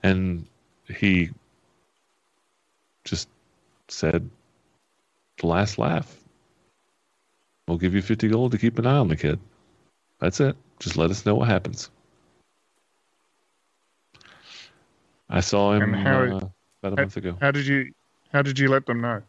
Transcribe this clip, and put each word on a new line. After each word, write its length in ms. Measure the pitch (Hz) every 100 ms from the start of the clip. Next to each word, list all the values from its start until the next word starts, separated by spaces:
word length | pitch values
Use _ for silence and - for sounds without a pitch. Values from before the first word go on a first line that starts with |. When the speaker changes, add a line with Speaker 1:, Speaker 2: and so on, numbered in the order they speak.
Speaker 1:
And 440 | 98 95 92 87 78 _ _ _ _
he 420 | - 104 92 82 - _ _ _ _ _ _ _ _ _ _ _ _ _ _ _ _
just 240 | - - - _ _ _ _ _ _
said, 420 | - - 85 - - _ _ _ _ _ _ _ _ _ -
"The 60 | 82
last 300 | 85 107 104
laugh. 400 | 110 82 - - _ _ _ _ _ _ _ _ _ _ _ _ _ _ -
We'll 100 | 85
give 160 | 92
you 60 | 98
fifty 260 | 92 110 110
gold 240 | 110 127
to 60 | 120
keep 200 | 117 117
an 80 | 117
eye 100 | 143
on 120 | 110
the 80 | 78
kid. 220 | 73 - - _ _ _ _ _ _ _
That's 200 | 87 -
it. 160 | 139 135 _ _
Just 180 | - 85
let 140 | 82
us 160 | 95 -
know 80 |
what 140 | 107 117
happens." 420 | 95 92 - - _ _ _ _ _ _ _ _ _ _ _ _ _ _ _ _ _ _ _ _ _ _ _ - - - - - _ _ _ _ _ _
I 120 | 101
saw 320 | 92 101 101
him, 80 | 104
Speaker 2:
And 140 | 107 101
how, 260 | 135 131
Speaker 1:
uh, 40 | 127 95
about 160 | 95 - _ _
a 120 | 98 98
Speaker 2:
how, 60 |
Speaker 1:
month 140 | 101 107
ago. 200 | 95 87
Speaker 2:
how 100 | 139
did 140 | 143 139
you, 260 | 139 131 _ _ _ _
how 100 | 143
did 160 | 139 135
you 100 | 135
let 180 | 135 131
them 140 | 120
know? 220 | 120 110